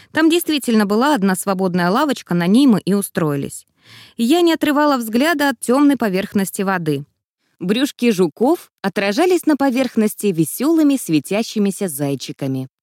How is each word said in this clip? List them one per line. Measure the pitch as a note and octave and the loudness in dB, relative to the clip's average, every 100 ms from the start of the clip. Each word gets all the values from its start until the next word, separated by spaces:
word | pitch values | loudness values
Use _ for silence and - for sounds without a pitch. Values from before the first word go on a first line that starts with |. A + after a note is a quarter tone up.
| - | -8
Там | D#4 E4 | -4 -2
действительно | E4+ - D4 - G#3+ | -2 -2 -4 0 0
была | G3+ G#3 C#4+ | 0 0 0
одна | C4 G3 | 0 0
свободная | F#3 G3+ F#3+ F#3+ F3+ F3 | -2 -2 -2 -2 0 0
лавочка, | A3+ D4+ - - | 0 0 -4 -4
на | F3 F3 | -2 2
ней | A3+ C#4+ | 4 4
мы | G3 | 2
и | - | 0
устроились. | G3+ - - D#3 C#3+ C3+ - - _ _ - - - | -2 -4 -4 -2 -4 -6 -12 -20 _ _ -20 -12 -2
Я | A#3 E4+ | 2 4
не | E4+ | 4
отрывала | D#4+ D4+ C#4+ D4+ C4 | 2 2 2 2 0
взгляда | A3 A#3+ D#4 D4 C#4+ | 0 0 0 2 0
от | B3 | -2
темной | - C4 C#4+ C4+ | 0 4 4 2
поверхности | A3 F#3 G3 G3+ F#3+ - | 0 -2 -2 -2 -2 -4
воды. | F#3+ F#3 D#3 C#3+ D3 _ _ _ _ - | -2 -2 -2 -4 -6 _ _ _ _ -6
Брюшки | F3+ A3+ C#4+ - A#3+ | -2 0 -2 0 0
жуков | F3+ E3+ - B3+ F4+ - _ | 2 0 2 0 0 -4 _
отражались | G3 - G3 G#3 F#4 F4 | -6 -2 -2 2 2 2
на | D#4 C#4 | 2 0
поверхности | C#4 A#3+ B3+ A3+ G#3+ - G#3 | 2 0 -2 0 -2 0 -2
веселыми | E3 D#3 - C#4 D#4+ D4 C4+ | 0 -2 -2 0 2 2 0
светящимися | - D3+ - G3 A3+ G#3+ G3+ - F#3+ | 0 -2 0 -4 -4 -2 -2 -2 -6
зайчиками. | C#3 C#3+ C3+ - - C3+ C3 C3 _ | -4 -4 -4 -8 -8 -6 -6 -8 _